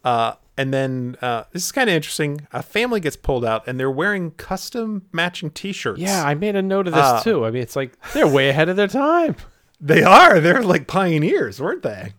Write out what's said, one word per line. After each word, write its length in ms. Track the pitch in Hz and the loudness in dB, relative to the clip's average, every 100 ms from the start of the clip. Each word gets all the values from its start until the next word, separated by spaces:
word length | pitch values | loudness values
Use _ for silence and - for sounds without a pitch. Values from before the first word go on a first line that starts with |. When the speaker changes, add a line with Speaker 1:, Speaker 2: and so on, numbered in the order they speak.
Speaker 1:
Uh, 320 | 123 117 113 - _ - | 0 0 -2 -4 _ -6
and 160 | 135 | -2
then, 460 | 135 135 131 123 127 | -2 -2 -4 -8 -8
uh, 240 | 127 117 - | -6 -6 -6
this 120 | 175 - | -10 -6
is 60 | |
kinda 200 | - 247 | -2 0
interesting. 540 | 165 147 - 147 147 147 | 0 -2 -6 -4 -6 -10
A 100 | 123 | -12
family 380 | - 208 247 220 | -6 -4 -2 -2
gets 160 | 156 - | -4 -6
pulled 280 | - 131 | -4 -2
out, 240 | 117 110 - | -2 -2 -4
and 100 | 127 | -4
they're 120 | 135 | -4
wearing 400 | 135 196 202 170 | -2 -2 -2 -6
custom 720 | - - 190 - 247 220 208 _ | -10 -10 -10 -8 -8 -6 -8 _
matching 380 | 165 175 - 156 | -4 -4 -4 -10
T-shirts. 500 | - 196 196 - 101 | -10 -10 -6 -6 -4
Speaker 2:
Yeah, 240 | 185 190 | -2 -2
I 100 | 143 | 0
made 220 | 147 208 196 | -2 -2 -2
a 60 | |
note 260 | 190 196 180 | 0 -2 0
of 60 | |
this, 100 | 151 | 2
Speaker 1:
Uh, 180 | 139 117 | 4 4
Speaker 2:
too. 220 | 226 180 | 2 0
I 60 | 113 | 0
mean, 120 | 123 | -4
it's 140 | 117 139 | -6 -6
like, 160 | 131 _ - | -8 _ -8
they're 120 | 277 208 | 0 4
way 220 | 139 139 | 4 2
ahead 220 | 139 165 | 2 0
of 60 | 190 | 0
their 120 | 202 | 0
time. 480 | 240 285 339 320 165 - _ _ _ | 0 0 2 0 -4 -12 _ _ _
Speaker 1:
They 240 | 147 160 | 2 4
are. 380 | 175 214 349 190 | 8 8 8 8
They're, 220 | 160 254 | 4 2
like, 240 | 208 156 127 | 2 0 0
pioneers, 760 | 185 185 160 160 381 113 98 | -2 0 0 0 0 -2 -6
weren't 220 | 156 359 | -6 -6
they? 320 | 123 101 95 | -8 -8 -14